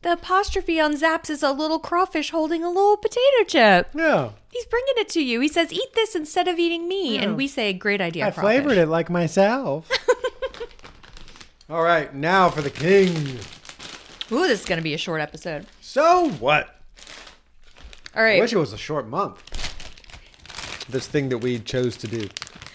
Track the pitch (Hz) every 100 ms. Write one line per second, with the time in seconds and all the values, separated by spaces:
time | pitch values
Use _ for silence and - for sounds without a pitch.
0 | 339 339 - 370 - 392 359 330 302 294
1 | 320 320 330 294 294 269 311 320 - 349
2 | 370 320 302 330 311 330 339 349 403 415
3 | 427 - 523 523 392 320 220 185 175 294
4 | 330 214 123 104 _ 494 480 466 523 494
5 | 403 339 269 233 285 339 320 330 539 -
6 | 440 359 302 - 359 339 339 339 339 381
7 | 330 214 208 214 269 - 214 190 214 202
8 | 175 165 196 175 190 240 285 214 160 165
9 | 165 175 165 - 196 254 233 143 - 508
10 | - 494 508 - 523 - 466 - - -
11 | - - - - - _ - 165 165 170
12 | 139 139 156 190 180 151 139 120 156 196
13 | 185 165 143 127 104 - - - - -
14 | - - - 240 359 214 - 170 160 147
15 | - 160 151 151 180 151 - - - 254
16 | 320 359 330 147 120 151 - _ - -
17 | - - - - _ - - - - -
18 | - - 220 196 233 226 139 104 - 147
19 | 110 143 185 98 - - - - - -
20 | - - - - - - - - - 127
21 | - 151 135 123 123 120 104 127 123 -
22 | 113 113 104 - - - -